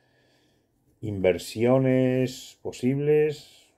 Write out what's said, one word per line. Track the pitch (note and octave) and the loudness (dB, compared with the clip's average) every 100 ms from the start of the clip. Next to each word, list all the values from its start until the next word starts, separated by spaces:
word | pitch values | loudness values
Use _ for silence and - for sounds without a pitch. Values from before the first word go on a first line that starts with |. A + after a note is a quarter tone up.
| _ _ _ _ _ _ _ _ _ _ | _ _ _ _ _ _ _ _ _ _
inversiones | G#2+ G2 F#2 E2+ - G#2+ A#2+ C3 C3 C3 B2+ B2+ B2+ - - - | -8 0 0 0 -4 -2 2 4 4 2 2 0 -2 -6 -20 -14
posibles. | F#2+ - B2 C#3 D3 D3+ D3+ C#3+ - - _ | -14 -4 -2 -2 2 2 2 -4 -16 -20 _